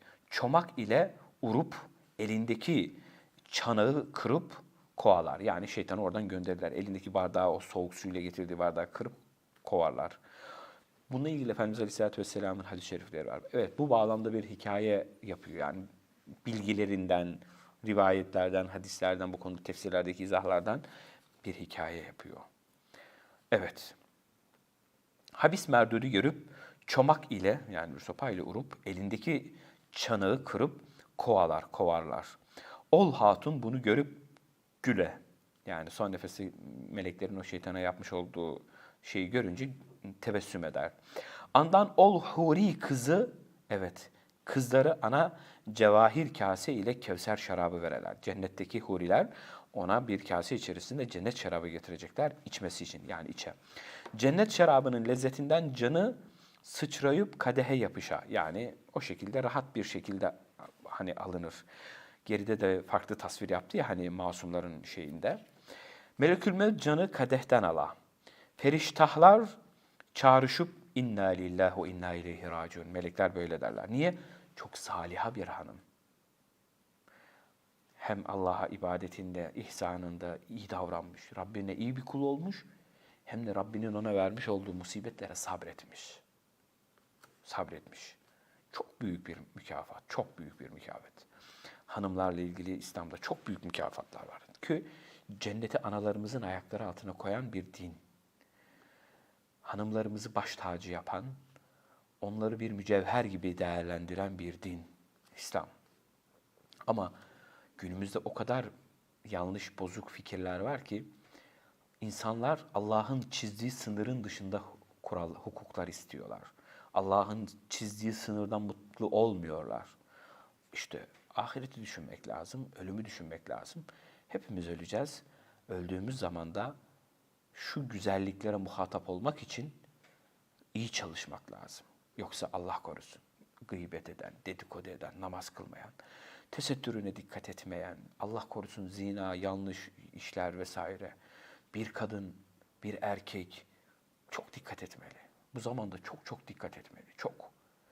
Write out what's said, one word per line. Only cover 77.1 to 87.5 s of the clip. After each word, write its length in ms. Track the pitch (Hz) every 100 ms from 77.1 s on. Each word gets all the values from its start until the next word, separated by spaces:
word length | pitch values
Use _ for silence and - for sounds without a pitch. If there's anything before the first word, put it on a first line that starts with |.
| _ - _ _ _ _ _ _ -
Hem 280 | - 101 -
Allah'a 420 | 98 92 90 92
ibadetinde, 840 | 95 90 90 90 - 92 90 85 -
ihsanında 800 | 107 - 90 90 87 87 87 82 -
iyi 200 | 113 101
davranmış, 680 | 92 87 85 87 87 - -
Rabbine 380 | 90 110 98 92
iyi 200 | 117 131
bir 100 | 131
kul 160 | 139
olmuş, 440 | 139 139 180 202 - - _ _ _ _ -
hem 220 | 117 117
de 80 | 98
Rabbinin 380 | 107 110 110
ona 220 | 104 107 101
vermiş 320 | 95 113 113
olduğu 260 | 98 98
musibetlere 600 | 90 90 107 110 - 98 92
sabretmiş. 840 | - 90 82 - - - - - _ _ _ _ _ _ _ _ _ _ - _
Sabretmiş. 720 | -